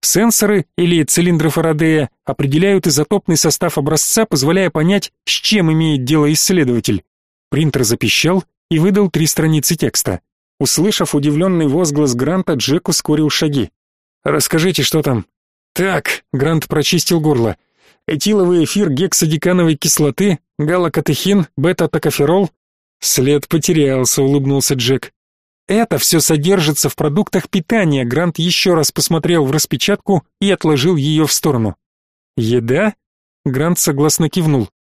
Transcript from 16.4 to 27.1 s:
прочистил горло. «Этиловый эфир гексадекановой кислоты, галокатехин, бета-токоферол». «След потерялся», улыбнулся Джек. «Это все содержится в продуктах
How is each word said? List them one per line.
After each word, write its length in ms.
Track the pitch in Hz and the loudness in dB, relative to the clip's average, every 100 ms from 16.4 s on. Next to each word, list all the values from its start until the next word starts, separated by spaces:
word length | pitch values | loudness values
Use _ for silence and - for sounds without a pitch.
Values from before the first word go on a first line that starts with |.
| 139 160 - | 0 0 -2
прочистил 520 | 151 139 175 - 170 | -2 0 0 0 0
горло. 360 | 156 135 113 90 _ _ _ _ - | 2 2 0 -4 _ _ _ _ -8
«Этиловый 580 | 156 202 214 180 175 | -4 0 2 2 2
эфир 260 | 156 196 196 | 2 0 0
гексадекановой 840 | 131 185 - 160 156 180 180 165 151 | 0 0 0 0 0 0 2 2 0
кислоты, 640 | 156 - 147 - 202 175 _ - | -2 0 0 0 0 -2 _ -6
галокатехин, 880 | 147 180 170 165 151 147 185 202 170 - | -2 0 0 -2 -2 -2 2 0 0 -2
бета-токоферол». 920 | 156 185 160 160 160 - 143 180 190 _ _ _ _ _ | -2 0 -2 0 -2 0 2 2 0 _ _ _ _ _
«След 480 | - - 131 147 - | -4 0 2 0 0
потерялся», 760 | 165 - 160 139 135 123 - | -2 0 2 2 0 0 0
улыбнулся 520 | 135 143 135 139 - | 2 2 0 0 0
Джек. 400 | 135 120 131 - _ _ _ _ _ - | -2 0 -2 -4 _ _ _ _ _ -2
«Это 300 | 208 233 147 | 0 0 0
все 240 | - 165 | 0 0
содержится 680 | - 160 156 196 156 147 143 | 2 0 2 2 2 0 -4
в 80 | - | -2
продуктах 520 | 151 | -2